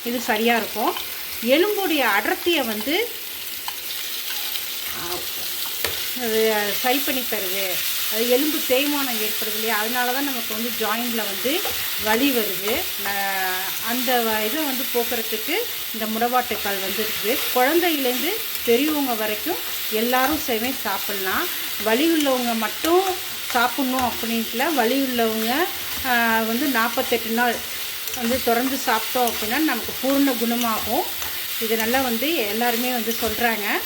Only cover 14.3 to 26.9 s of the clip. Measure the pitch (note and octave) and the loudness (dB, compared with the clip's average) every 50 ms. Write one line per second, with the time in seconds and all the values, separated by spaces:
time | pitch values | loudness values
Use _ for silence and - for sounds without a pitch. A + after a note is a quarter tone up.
14.3 | A3 G#3+ G#3+ G#3+ A3+ D#4+ D#4 C#4+ B3+ A#3+ C4+ - - A#3+ A#3 A#3 B3+ A3 A3+ - | 2 2 0 0 0 0 -2 -2 -2 -2 -4 -2 0 0 0 0 -2 -4 -2 -2
15.3 | - G#3+ - - D#4 G4+ A#4+ - - - - - - A3+ A3 G#3+ A3 A3 A#3 A#3+ | -4 -4 -2 -2 -2 -2 -2 -2 -4 -6 -6 -6 -6 -4 -4 -2 0 0 0 2
16.3 | B3 B3+ A#3 - A3+ G#3 - G#3 G3 F#3+ F#3+ F#3+ G#3 A3 G#3+ - - - - G3+ | 2 2 0 0 -2 -4 -2 -2 -2 -2 -2 -4 -2 -2 -2 -2 -4 -4 -2 0
17.3 | B3+ D#4 - - - B3+ B3 C4 D#4+ F4 E4+ F4 E4 D4 C4+ B3 B3 B3+ A#3+ D#4+ | 0 0 0 0 2 4 4 6 6 4 4 4 2 2 2 0 0 0 -2 -2
18.3 | G4+ A4+ - - - - - - A#3 A#3+ C#4+ D#4 D#4 D4 C#4+ C4 A#3+ A3 A3 G#3+ | -2 -4 -4 -6 -6 -6 2 4 4 4 4 2 2 2 0 0 0 -2 0 -2
19.3 | G#3+ G#3+ - C#4+ F#4 F4 - - - - - - A3 G#3+ A3 B3 B3 B3+ C4 C4 | -2 -2 -2 -4 -4 -4 -4 -6 -6 -6 -6 -2 0 0 2 4 4 4 4 4
20.3 | D#4 D4 - - A#3+ A3 A3 B3+ C4+ - - A3 G3 F#3+ - - G3+ G3 F#3+ F#3+ | 2 0 0 0 0 0 0 -2 -2 -2 -2 -4 -4 -2 -2 -4 -4 -2 -2 -2
21.3 | G3 B3 E4 F4+ - - - - - - G#3 G#3+ A3 B3 D4 E4 E4 D#4+ D4 C#4 | 0 0 -2 -2 -4 -6 -6 -6 -6 -2 0 2 4 4 4 4 4 4 4 4
22.3 | C4 B3+ B3 A#3 A#3 A3+ A3 G#3+ - - - D#4 E4+ F4+ F#4+ F#4+ F#4 - - - | 2 2 2 0 0 0 -2 -2 -4 -2 0 4 4 4 4 4 0 -2 -4 -8
23.3 | - - - - - B3 A#3 B3 A#3+ - C#4 B3+ B3+ C4 B3+ A#3 - - - A3+ | -8 -8 -6 -2 2 2 2 2 2 0 0 0 2 0 0 0 0 -2 -2 -2
24.3 | A3+ A#3 A3+ A3 - A3+ C4 E4 E4 C4+ A3+ A3+ B3+ C#4 C#4 C4 B3 A#3+ A#3 A3+ | 0 0 -2 -2 0 0 0 2 4 4 4 4 4 2 2 2 2 2 2 2
25.3 | A3 A3 A3 A3 B3 C#4+ F4+ F#4+ - - - - - - - C4 B3 A#3 A#3 A3+ | 2 0 0 0 2 2 0 0 -2 -6 -6 -6 -6 -4 0 2 2 4 4 4
26.3 | A3+ A3+ A3+ A3 A3+ A#3+ C#4+ D4 C4 A3+ A3+ A#3+ | 4 2 2 2 0 0 0 2 2 2 2 2